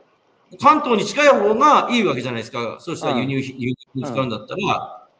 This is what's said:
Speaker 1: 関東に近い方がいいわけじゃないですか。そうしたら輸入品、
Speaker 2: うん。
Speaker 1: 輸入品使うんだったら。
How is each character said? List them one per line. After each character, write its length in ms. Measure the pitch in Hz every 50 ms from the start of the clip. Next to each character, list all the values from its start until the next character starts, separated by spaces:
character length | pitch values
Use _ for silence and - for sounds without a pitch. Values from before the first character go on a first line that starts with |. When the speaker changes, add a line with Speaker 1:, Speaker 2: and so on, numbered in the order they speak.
| _ _ _ _ _ _ _ _ _ _ - -
Speaker 1:
関 220 | 240 277 302 294
東 160 | 285 262 233 196
に 80 | -
近 180 | - - - 294
い 40 | 285
方 260 | 254 226 202 208 214
が 340 | 233 285 302 269 196 - -
い 80 | 240 240
い 40 | 202
わ 100 | 165 135
け 60 | 127
じ 80 | 120 127
ゃ 40 |
な 60 | 120 113
い 20 |
で 40 | 110
す 80 | -
か。 240 | - 120 117 107 - -
そ 120 | - -
う 40 | 160
し 40 | 156
た 120 | - 135
ら 60 | 135 123
輸 60 | 131
入 160 | 135 139 135
品、 140 | 135 131 131
Speaker 2:
う 40 | 127
ん。 20 |
Speaker 1:
輸 60 | 120 127
入 40 | 127 - - _ -
品 100 | 131 -
使 160 | 143 120 135
う 60 | 131
ん 20 | 123
だ 80 | 110
っ 100 | 104 -
た 80 | - -
ら。 540 | 185 202 156 110 - - - - - - _ _